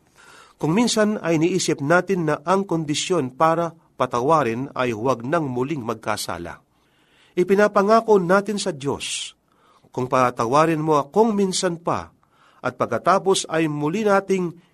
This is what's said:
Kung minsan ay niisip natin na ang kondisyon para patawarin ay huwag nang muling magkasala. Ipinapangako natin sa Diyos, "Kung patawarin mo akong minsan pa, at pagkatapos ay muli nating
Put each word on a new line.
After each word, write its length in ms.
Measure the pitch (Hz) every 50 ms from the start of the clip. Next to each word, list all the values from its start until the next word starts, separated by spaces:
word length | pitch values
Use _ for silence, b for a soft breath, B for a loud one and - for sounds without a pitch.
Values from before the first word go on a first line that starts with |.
| _ B B B B B B B B B B
Kung 160 | B - 147 160
minsan 480 | 214 247 226 - 220 214 208 214 -
ay 160 | - 165 170
niisip 480 | 156 156 180 190 180 - - 151 - 139
natin 480 | 143 165 180 180 - 196 180 160 151 151
na 80 | 143 147 165
ang 160 | 185 196 196
kondisyon 720 | 196 175 165 160 143 151 147 - - 185 170 135 127 123
para 400 | - 160 160 165 165 170 165 165 b b b b _
patawarin 720 | 131 123 - 120 120 139 160 156 139 117 113 120 131 143 -
ay 240 | - 127 127 113
huwag 240 | 104 110 135 127 117
nang 320 | 117 123 160 175 156 139 123
muling 320 | 123 127 143 165 143 110
magkasala. 800 | 117 117 107 - 117 107 101 - - 95 85 85 82 76 - _ _ b b b b b b b b b b b b b
Ipinapangako 800 | - 180 180 196 196 208 208 208 214 196 202 220 226 226 220 214 202 180
natin 320 | 165 185 202 202 208 214
sa 160 | 202 - 196 170
Diyos, 640 | 139 131 139 117 90 - - - - - - - _ b b b b b b b b b b _
"Kung 160 | - 127 127
patawarin 720 | 139 131 127 123 120 - 120 113 131 147 160 165 165 156
mo 160 | 156 160 156
akong 400 | 147 139 143 - 202 226 240 208
minsan 400 | 202 202 185 185 - - 185 170
pa, 320 | 165 170 170 143 98 85 - _ _ b b b b b b b b -
at 160 | 123 123 -
pagkatapos 640 | 123 104 120 113 - - - 190 - 190 190 - - - 160
ay 160 | 160 165 156
muli 340 | 151 147 147 151 165 208 226
nating 540 | 208 196 196 196 196 196 190 180 170 151 b b b